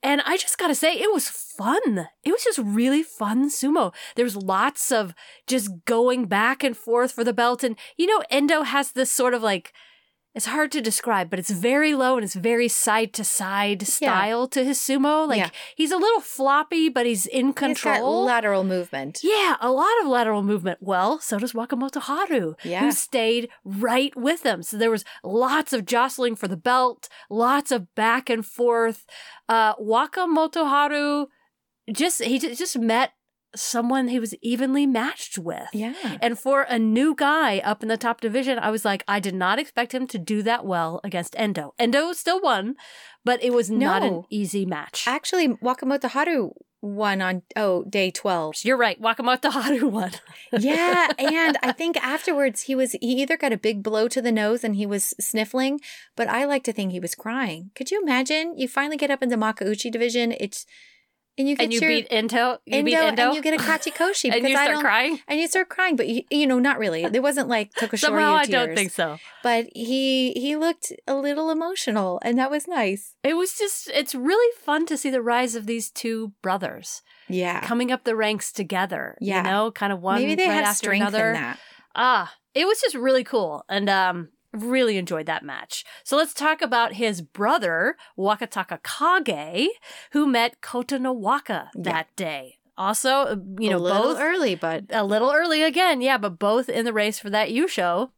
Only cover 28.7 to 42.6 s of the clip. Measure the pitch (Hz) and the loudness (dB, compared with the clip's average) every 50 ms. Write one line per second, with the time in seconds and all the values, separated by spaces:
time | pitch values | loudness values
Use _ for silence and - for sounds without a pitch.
28.7 | 233 233 233 226 220 - - _ - - - - - - _ - 233 226 220 214 | 4 4 2 0 0 -4 -12 _ -20 -20 -20 -20 -20 -20 _ 0 2 4 4 4
29.7 | 214 - 214 208 220 233 285 302 - 381 370 330 320 311 320 320 311 339 320 285 | 2 0 -2 0 2 2 2 0 -2 -2 0 2 2 2 2 2 0 0 0 2
30.7 | 269 285 294 294 294 294 294 285 294 294 294 269 _ _ _ _ _ _ _ _ | 4 2 2 2 2 0 0 0 0 0 -2 -4 _ _ _ _ _ _ _ _
31.7 | _ _ _ - 220 - 285 294 247 - - 220 247 262 254 320 240 240 359 349 | _ _ _ -10 -4 -2 0 0 0 -2 -2 0 0 0 0 -4 -4 -4 -6 -4
32.7 | - 254 226 226 226 233 269 330 _ _ _ _ _ _ _ _ _ - - - | -2 -2 0 2 2 2 2 0 _ _ _ _ _ _ _ _ _ -8 -6 -4
33.7 | - 233 240 240 262 269 262 240 247 254 226 220 - - - 233 240 233 262 269 | -2 -2 0 2 2 2 0 0 0 -2 -2 -4 -8 -8 -4 -4 -2 0 0 0
34.7 | 262 285 285 277 254 226 226 285 - - - - - - 165 170 160 - - - | 2 2 4 4 2 2 0 -2 -4 -8 -12 -10 -10 -8 -6 -6 -8 -8 -10 -8
35.7 | - 208 214 233 269 359 392 247 165 - - 233 233 - - 262 277 277 277 262 | -6 -6 -6 -6 -8 -6 -6 -8 -6 -2 -2 -2 -2 -2 -2 0 2 2 2 0
36.7 | 254 233 220 220 214 233 269 311 302 - 294 277 294 320 311 254 202 196 - 196 | 0 0 2 2 4 4 4 2 2 2 2 2 2 2 2 2 0 0 0 -2
37.7 | 214 - - 220 226 226 240 240 233 - - 220 208 254 269 254 262 233 - 214 | -4 -2 -2 -4 -4 -2 -2 -4 -4 -2 -4 -2 -2 0 0 0 -2 0 0 -2
38.7 | 214 220 - 220 196 190 - - 202 208 190 196 185 190 185 185 202 240 302 - | -2 0 0 -2 -2 -2 -2 -2 -2 -2 -2 -2 -2 0 0 0 0 0 -2 -4
39.7 | - - 240 240 254 254 254 247 - 208 170 - 220 208 208 226 233 233 - 196 | -2 -4 -4 -2 -2 -6 -6 -4 -6 -8 -4 -2 -2 -2 0 0 0 0 0 -2
40.7 | 185 170 170 160 165 - - 202 185 180 175 - - - 226 208 196 - 151 143 | 0 0 0 -2 -4 -6 -8 -6 -6 -6 -6 -6 -4 -4 -2 -2 -2 -4 -6 -10
41.7 | - _ 240 233 233 277 311 339 359 - - - 349 381 403 311 240 196 | -4 _ 0 2 2 2 0 0 -4 -4 -2 0 0 2 2 2 2 2